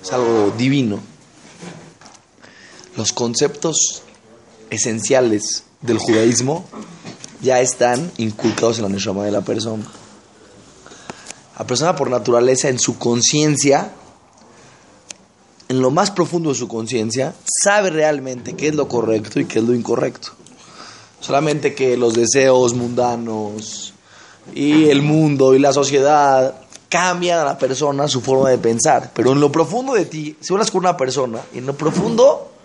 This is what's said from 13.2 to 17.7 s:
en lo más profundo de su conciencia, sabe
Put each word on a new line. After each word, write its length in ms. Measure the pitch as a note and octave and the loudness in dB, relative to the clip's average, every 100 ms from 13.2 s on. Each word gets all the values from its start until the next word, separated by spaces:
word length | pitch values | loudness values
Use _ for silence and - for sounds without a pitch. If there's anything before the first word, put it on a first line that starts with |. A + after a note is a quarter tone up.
| A#2 D3+ D3+ C#3 C#3+ C#3 G3 - - _ _ _ - - - - _ _ - - _ _ _ _ - | 2 2 2 2 2 2 0 -14 -20 _ _ _ -20 -20 -20 -20 _ _ -20 -20 _ _ _ _ -4
en 140 | B2+ | 0
lo 80 | B2+ | 2
más 220 | D#3+ G3+ | 2 0
profundo 400 | G3+ D3+ F3 D#3+ | 0 -2 0 -2
de 40 | C3 | -4
su 120 | - | -6
conciencia, 680 | A2+ A2 A#2+ A2 B2 C#3 - - - | -8 -4 -4 -2 -4 -6 -6 -6 -2
sabe 260 | G3+ | 2